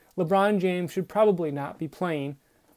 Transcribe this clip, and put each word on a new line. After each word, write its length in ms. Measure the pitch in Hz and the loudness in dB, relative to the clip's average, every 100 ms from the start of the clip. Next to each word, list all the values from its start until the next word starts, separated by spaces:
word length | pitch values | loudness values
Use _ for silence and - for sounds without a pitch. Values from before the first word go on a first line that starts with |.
| _ - | _ -4
LeBron 440 | 170 196 202 208 | 2 4 4 2
James 320 | 185 180 175 | 2 0 -2
should 180 | - 180 | -4 -4
probably 420 | 208 214 185 165 | 2 4 4 0
not 280 | 143 139 - | -4 -6 -8
be 80 | 156 | -10
playing 500 | - 180 156 139 147 _ _ _ | -6 -4 -2 -4 -10 _ _ _